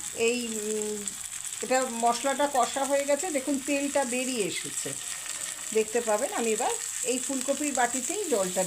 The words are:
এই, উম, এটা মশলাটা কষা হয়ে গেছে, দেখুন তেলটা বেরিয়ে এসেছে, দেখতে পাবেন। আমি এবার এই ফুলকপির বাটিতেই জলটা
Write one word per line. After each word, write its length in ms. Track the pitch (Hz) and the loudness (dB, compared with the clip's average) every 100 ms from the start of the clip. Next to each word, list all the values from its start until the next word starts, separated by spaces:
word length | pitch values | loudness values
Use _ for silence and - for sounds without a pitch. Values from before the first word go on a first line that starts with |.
| - - 233 | -8 0 2
এই, 100 | 247 233 220 208 | 2 -2 -4 -2
উম, 320 | 214 214 214 202 - - - - - | -2 -2 -4 -6 -6 -8 -8 -8 -6
এটা 140 | 233 254 254 233 | 0 2 2 2
মশলাটা 420 | 233 233 277 262 285 269 | 2 2 0 2 2 4
কষা 280 | 240 277 262 | 2 2 2
হয়ে 140 | 277 277 | 2 4
গেছে, 160 | 285 370 294 | 2 2 -2
দেখুন 180 | 262 277 277 | 0 0 0
তেলটা 340 | 285 277 277 262 | 0 2 2 2
বেরিয়ে 300 | 247 254 254 180 | 0 0 0 0
এসেছে, 380 | - 139 120 143 - - - - - - - - 214 | -2 -4 -4 -4 -6 -6 -8 -8 -6 -6 -6 -2 0
দেখতে 220 | 214 240 220 | 2 0 2
পাবেন। 220 | 208 - - | 2 2 0
আমি 100 | 226 214 | 0 2
এবার 160 | 294 466 - - - | 0 0 -4 -4 -2
এই 60 | 254 - | -2 0
ফুলকপির 480 | 269 247 277 294 262 | -2 0 0 0 2
বাটিতেই 440 | 240 262 240 359 370 | 2 2 -2 -2 0
জলটা 280 | 226 185 185 | 2 2 2